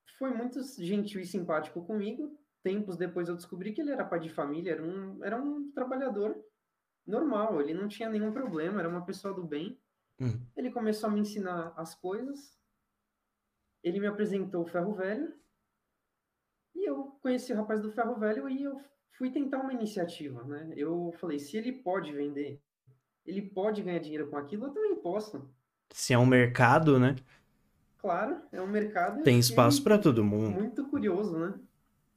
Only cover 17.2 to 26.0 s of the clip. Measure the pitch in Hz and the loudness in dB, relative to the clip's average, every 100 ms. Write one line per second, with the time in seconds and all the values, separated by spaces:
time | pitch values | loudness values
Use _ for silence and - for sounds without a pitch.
17.2 | 262 254 - 214 208 214 214 247 226 226 | 0 0 0 -2 0 0 -2 -2 -2 0
18.2 | 214 220 269 269 277 262 - _ _ - | 0 0 -2 -4 -4 -6 -14 _ _ -6
19.2 | 254 302 269 269 269 247 214 190 170 - | -4 -2 -2 -2 -4 -2 -4 -2 -4 -4
20.2 | 143 123 127 147 160 156 151 175 175 - | -10 -10 -10 -10 -8 -4 -2 -2 -4 -6
21.2 | 175 147 - 220 240 - 180 190 151 143 | -6 -6 -4 -6 -4 -6 -2 -2 -2 -4
22.2 | 147 143 143 - _ _ _ _ _ _ | -4 -4 -6 -8 _ _ _ _ _ _
23.2 | - 196 196 185 208 208 180 170 151 151 | -8 -6 -4 -2 0 0 -2 -4 -4 -6
24.2 | 143 143 143 208 277 349 427 349 170 202 | -6 -6 -6 -6 -6 -2 0 0 0 -2
25.2 | 214 135 123 _ _ _ _ - | -4 -12 -14 _ _ _ _ -6